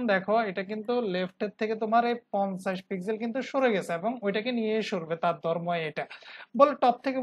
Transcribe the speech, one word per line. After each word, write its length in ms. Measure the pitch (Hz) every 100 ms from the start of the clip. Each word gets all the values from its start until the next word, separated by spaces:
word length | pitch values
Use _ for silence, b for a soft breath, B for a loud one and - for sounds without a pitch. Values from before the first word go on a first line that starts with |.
| 240
দেখো 240 | 190 185 220 214
এটা 120 | 185 190
কিন্তু 220 | 214 214 247 214
লেফটের 380 | 180 185 - 214 -
থেকে 140 | 220 220
তোমার 200 | 220 233 240
এই 60 | 240 -
পঞ্চাশ 440 | 202 196 185 190 185 -
পিক্সেল 280 | 190 185 220
কিন্তু 160 | 233 254 247
সরে 180 | 277 254
গেছে 180 | 190 190 170
এবং 100 | 208 247
ওইটাকে 260 | 202 214 233 233
নিয়ে 160 | 220 220 202
সরবে, 240 | 190 160 165
তার 140 | 175 156 165
ধর্ম 200 | 170 175 170 156
এটা। 140 | 151 139 B B B B 240
বলে 140 | 285 269
টপ 140 | 247 254
থেকে, 140 | 277 262